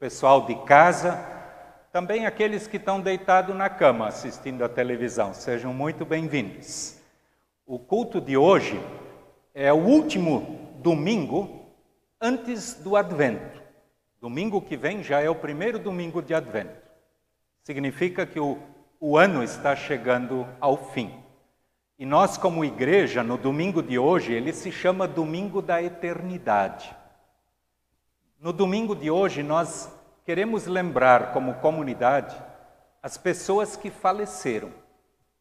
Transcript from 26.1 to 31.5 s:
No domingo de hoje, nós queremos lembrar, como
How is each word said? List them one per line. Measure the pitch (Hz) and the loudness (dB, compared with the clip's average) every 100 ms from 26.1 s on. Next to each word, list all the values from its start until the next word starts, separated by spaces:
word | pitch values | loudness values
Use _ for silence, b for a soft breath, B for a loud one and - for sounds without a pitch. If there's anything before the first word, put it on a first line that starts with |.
| 165 180 180 120 104 95 - - - - _ _ _ _ _ _ _ _ _ _ _ _ _ | -8 -8 -6 0 0 0 -4 -16 -20 -20 _ _ _ _ _ _ _ _ _ _ _ _ _
No | 160 | -8
domingo | 175 190 202 226 | 0 0 0 -2
de | 190 151 | -4 0
hoje, | 170 190 143 | 2 2 0
nós | 147 160 165 - - - _ _ | -2 0 0 -6 -14 -18 _ _
queremos | - 170 220 220 170 | -6 -2 -2 -2 -2
lembrar, | 185 180 127 127 123 - | -2 -2 4 8 8 6
como | 139 131 | -2 -4